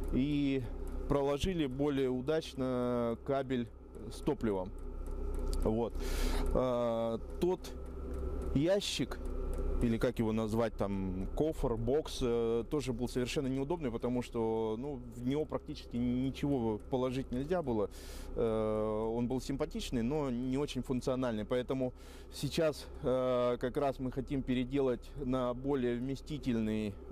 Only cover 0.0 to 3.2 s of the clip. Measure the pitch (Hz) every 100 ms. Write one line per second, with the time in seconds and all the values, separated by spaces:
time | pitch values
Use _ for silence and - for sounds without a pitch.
0 | - 123 139 147 139 135 113 - - -
1 | - 139 139 143 190 180 143 131 147 139
2 | 135 127 127 160 160 147 131 123 123 120
3 | 120 117